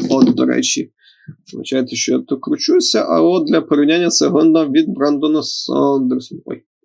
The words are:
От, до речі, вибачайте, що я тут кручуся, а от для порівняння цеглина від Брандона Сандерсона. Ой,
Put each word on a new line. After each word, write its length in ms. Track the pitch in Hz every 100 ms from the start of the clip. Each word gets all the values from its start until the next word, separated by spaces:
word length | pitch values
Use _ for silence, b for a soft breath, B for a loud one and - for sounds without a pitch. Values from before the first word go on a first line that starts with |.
| -
От, 240 | 131 127
до 100 | 127
речі, 480 | 127 123 127 - - _ B B B B -
вибачайте, 440 | 113 - 131 127 120
що 160 | -
я 60 | 127
тут 200 | - -
кручуся, 640 | - - - 359 - 214 -
а 120 | 165
от 280 | 165 180 151
для 120 | 165
порівняння 480 | - 147 147 170 170
цеглина 580 | - 143 143 160 160 147
від 220 | 143 156
Брандона 540 | 127 147 143 151 156
Сандерсона. 1000 | - - - 135 139 139 127 127 - -
Ой, 180 | - - _ _